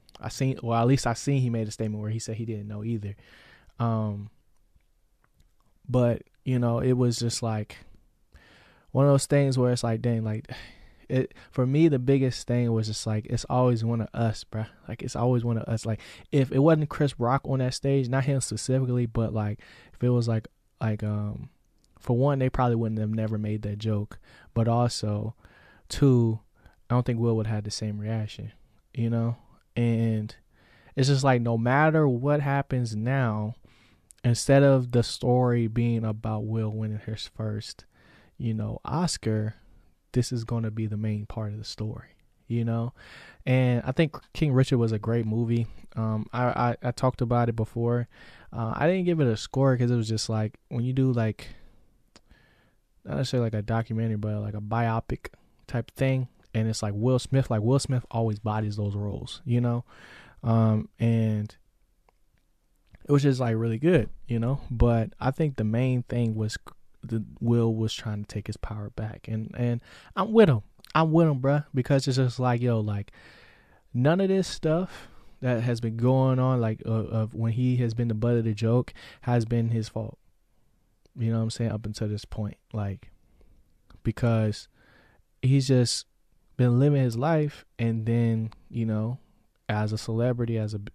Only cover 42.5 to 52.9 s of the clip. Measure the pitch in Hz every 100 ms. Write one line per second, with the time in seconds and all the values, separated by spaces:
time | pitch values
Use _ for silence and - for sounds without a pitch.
42.5 | 117 113 117 117 - - - - - -
43.5 | 127 127 120 131 127 160 - - - 156
44.5 | 127 131 127 117 110 107 117 110 110 117
45.5 | 117 113 - - - 110 110 107 120 123
46.5 | - 120 117 127 - 131 - 120 120 120
47.5 | 113 110 - 117 120 120 - - - -
48.5 | - 113 - 156 185 175 165 135 107 -
49.5 | - 135 123 120 123 110 110 - 110 110
50.5 | - - 127 120 131 131 120 110 107 -
51.5 | - - - _ _ _ - _ - _
52.5 | _ _ _ _